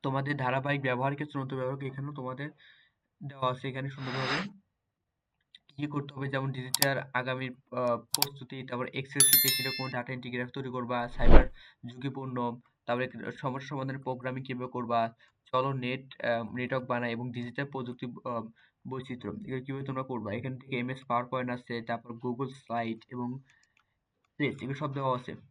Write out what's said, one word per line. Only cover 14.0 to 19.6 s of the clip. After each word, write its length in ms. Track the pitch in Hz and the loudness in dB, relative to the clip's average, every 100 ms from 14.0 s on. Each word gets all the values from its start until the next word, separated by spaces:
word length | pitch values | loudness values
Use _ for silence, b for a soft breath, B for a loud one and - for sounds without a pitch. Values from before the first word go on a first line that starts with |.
প্রোগ্রামিং 420 | 127 127 131 131 | -6 -6 -6 -6
কিভাবে 280 | 127 123 127 | -8 -8 -6
করবা, 420 | 123 117 117 113 - b _ - | -6 0 0 0 -4 b _ -2
চলো 280 | 127 131 | 0 2
নেট, 520 | 135 123 135 135 - 120 | 0 -2 -4 -8 -6 -2
আহ, 300 | 117 113 123 | 0 -2 -4
নেটওয়ার্ক 340 | 123 135 123 | -2 -2 -2
বানায় 220 | 123 120 | -2 -2
এবং 200 | 117 123 | -4 -4
ডিজিটাল 340 | 120 120 117 143 | -6 -6 -6 -6
প্রযুক্তি, 400 | 135 123 123 123 120 123 | -6 -8 -8 -10 -8 -6
আহ, 220 | 117 110 b b _ - | -6 -6 b b _ -10
বৈচিত্র্য, 460 | 131 127 123 104 104 - | -10 -8 -8 -6 -8 -6
এগুলো 160 | 131 | -8